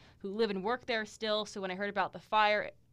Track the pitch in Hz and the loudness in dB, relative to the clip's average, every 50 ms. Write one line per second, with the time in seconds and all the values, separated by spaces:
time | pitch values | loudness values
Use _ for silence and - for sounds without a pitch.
0 | - - - - - 196 190 220 226 208 202 190 180 214 247 247 - - 233 220 | -18 -20 -16 -12 -10 -4 0 0 2 2 0 0 0 0 -2 -2 -2 -2 -2 -2
1 | 214 214 - - 220 220 214 214 208 202 - 208 190 190 180 185 202 202 196 196 | -2 -4 -8 -6 -2 0 0 0 -2 -4 -6 -6 -6 -4 -4 -4 -4 -2 0 0
2 | 180 - - 170 - - - 214 214 208 208 208 - - - - _ _ | -2 -2 -2 -10 -6 0 4 4 6 6 4 2 0 -4 -8 -14 _ _